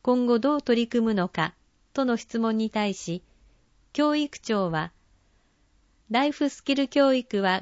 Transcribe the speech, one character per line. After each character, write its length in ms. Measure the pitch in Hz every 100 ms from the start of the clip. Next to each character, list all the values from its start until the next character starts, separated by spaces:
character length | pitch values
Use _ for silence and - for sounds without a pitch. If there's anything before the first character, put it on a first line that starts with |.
今 240 | - 247 240
後 140 | 240
ど 160 | 269 294
う 60 |
取 200 | - 233
り 60 | 233
組 200 | 240 226
む 60 |
の 160 | 208 180
か、 240 | - 160 _ _ _ _
と 100 | -
の 140 | 254 233
質 220 | - 226
問 180 | 226 220
に 140 | 220
対 240 | 214 208 190
し、 260 | 170 175 _ _ _ _ _ _ _
教 220 | - 302 302
育 240 | 294 -
庁 320 | - 208 175
は、 200 | 160 170 _ _ _ _ _ _ _ _ _ _ _ -
ラ 160 | 233 294
イ 60 |
フ 180 | - 285
ス 140 | -
キ 100 | -
ル 140 | 269 269
教 260 | 285 269
育 280 | 262 - 202
は 200 | 190 190